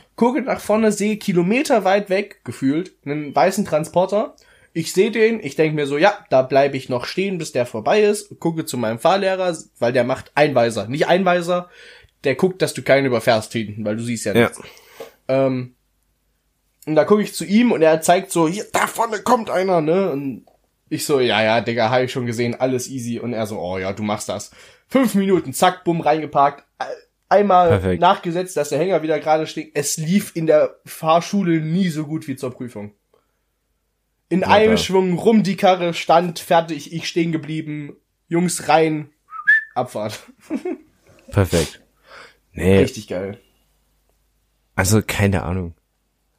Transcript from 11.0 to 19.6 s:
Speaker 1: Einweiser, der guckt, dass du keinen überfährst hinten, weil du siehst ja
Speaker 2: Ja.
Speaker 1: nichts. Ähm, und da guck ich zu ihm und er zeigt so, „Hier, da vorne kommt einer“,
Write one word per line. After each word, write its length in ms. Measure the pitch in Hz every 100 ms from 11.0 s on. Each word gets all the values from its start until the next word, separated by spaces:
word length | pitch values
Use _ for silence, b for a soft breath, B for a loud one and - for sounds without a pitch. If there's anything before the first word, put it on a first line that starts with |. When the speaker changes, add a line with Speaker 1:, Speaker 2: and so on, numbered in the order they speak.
| 175
Speaker 1:
Einweiser, 600 | 180 185 180 170 180 175 B B B B _
der 140 | 139 127
guckt, 260 | 190 185
dass 120 | 151
du 80 | -
keinen 240 | 123 139 135
überfährst 460 | 117 127 113 -
hinten, 320 | 117 107 107
weil 120 | 104 110
du 80 |
siehst 200 | 117 117 107
ja 80 |
Speaker 2:
Ja. 60 | 104
Speaker 1:
nichts. 180 | 117 - - B B B B B -
Ähm, 460 | 131 135 131 123 _ _ _ _ _ _ _ _ _ _ _ -
und 80 |
da 100 | 151
guck 160 | 147 208
ich 140 | 202
zu 100 | -
ihm 280 | 165 208 240
und 100 | 175
er 180 | 160 160
zeigt 300 | 170 180 185
so, 160 | 170 160
„Hier, 180 | 202 -
da 140 | - -
vorne 340 | - 214 208
kommt 280 | - 240 214
einer“, 300 | 156